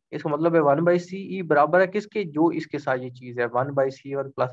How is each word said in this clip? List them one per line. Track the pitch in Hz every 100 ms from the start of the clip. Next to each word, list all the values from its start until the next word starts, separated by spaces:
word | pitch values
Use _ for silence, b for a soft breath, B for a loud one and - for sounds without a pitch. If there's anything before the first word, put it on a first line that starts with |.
| _
इसका | - 160
मतलब | 147 170
है | 165
वन | 143 143
by | 170 175
C | 175
E | 190 190 190
बराबर | 165 147 151 175
है | 185
किसके? | 202 208 214
जो | 180 147 170
इसके | 156 156 147
साथ | 143 127
ये | 127
चीज | 123 123 120
है, | 120
वन | 123 139
by | 139 135
C | 135 139 139
one | 139
plus | 135 127